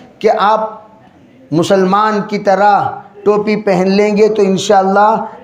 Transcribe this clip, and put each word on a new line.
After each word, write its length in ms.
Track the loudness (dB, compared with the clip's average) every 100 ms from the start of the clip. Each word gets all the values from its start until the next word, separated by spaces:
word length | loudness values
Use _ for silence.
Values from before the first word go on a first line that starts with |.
| -20 -4
कि 60 | -2
आप 640 | 0 0 0 -2 -10 -20 -20 -20 _ -20 _ -6
मुसलमान 680 | -2 0 2 2 0 0 -2
की 160 | -4 -4
तरह 640 | -2 0 2 2 -2 -8 -16 -6 -2
टोपी 300 | 0 0 -2
पहन 320 | 0 0 0
लेंगे 420 | 0 0 2 0
तो 140 | 2
इंशाल्लाह 1000 | 0 0 2 2 2 2 2 0 -4 -14